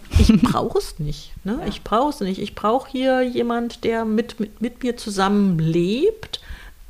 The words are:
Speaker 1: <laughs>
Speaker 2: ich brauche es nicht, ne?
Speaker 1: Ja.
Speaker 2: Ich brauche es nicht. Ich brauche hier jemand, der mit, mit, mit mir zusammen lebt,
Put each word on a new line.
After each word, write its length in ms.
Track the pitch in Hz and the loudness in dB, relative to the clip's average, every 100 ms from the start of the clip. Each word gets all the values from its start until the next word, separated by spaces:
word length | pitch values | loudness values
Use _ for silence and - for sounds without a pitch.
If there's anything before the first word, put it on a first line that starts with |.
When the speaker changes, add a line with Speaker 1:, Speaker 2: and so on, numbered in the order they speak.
| - | 4
Speaker 1:
<laughs> 100 | - | 6
Speaker 2:
ich 220 | - 220 | 6 6
brauche 360 | 233 - 226 403 | 4 2 0 -2
es 220 | 403 - | -4 -6
nicht, 320 | 147 - - - 190 | -8 -8 -12 -10 -6
ne? 120 | 226 | -4
Speaker 1:
Ja. 60 | 185 | -6
Speaker 2:
Ich 160 | - | -8
brauche 260 | - 214 294 | 0 2 2
es 100 | 294 | 0
nicht. 200 | 190 190 | -4 -4
Ich 140 | 202 | -6
brauche 380 | - 208 247 262 | -2 0 0 -2
hier 300 | 262 262 254 | 0 2 2
jemand, 600 | 254 247 233 233 233 - - | 2 0 0 -2 -4 -4 -2
der 180 | 226 | -2
mit, 360 | 220 214 233 - | 0 0 -2 -4
mit, 200 | 208 - | -8 -6
mit 220 | 240 - | -8 -4
mir 140 | 247 240 | -6 -6
zusammen 600 | - 196 196 208 196 165 | -6 -2 2 4 2 2
lebt, 840 | 160 165 175 226 381 427 - - - - - - | 2 2 0 2 0 -2 -8 -14 -14 -16 -18 -20